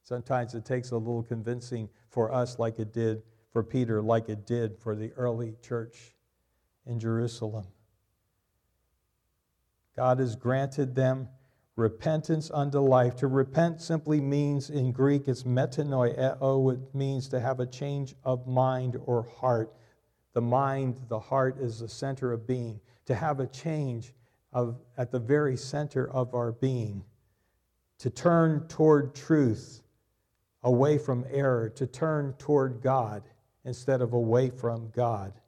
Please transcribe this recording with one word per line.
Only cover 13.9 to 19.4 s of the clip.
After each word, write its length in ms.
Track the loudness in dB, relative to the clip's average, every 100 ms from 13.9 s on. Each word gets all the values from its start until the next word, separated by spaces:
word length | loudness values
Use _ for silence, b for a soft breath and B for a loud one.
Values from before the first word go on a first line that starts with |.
| -4 2 0
means, 520 | 2 0 2 -2 -2
in 200 | -2 0
Greek, 360 | 2 4 4 0
it's 160 | -2
metanoeo. 1300 | 0 0 0 -2 -2 2 2 2 0 2 2 4 2
It 220 | 0 -6 -4
means 340 | -2 -4 -4
to 100 | -4
have 200 | -2 -2
a 80 | -4
change 480 | -6 -6 -4 -6 -6
of 240 | -4 -4 0
mind 520 | 2 2 0 -4 -6 -2
or 160 | -2
heart. 540 | -2 -2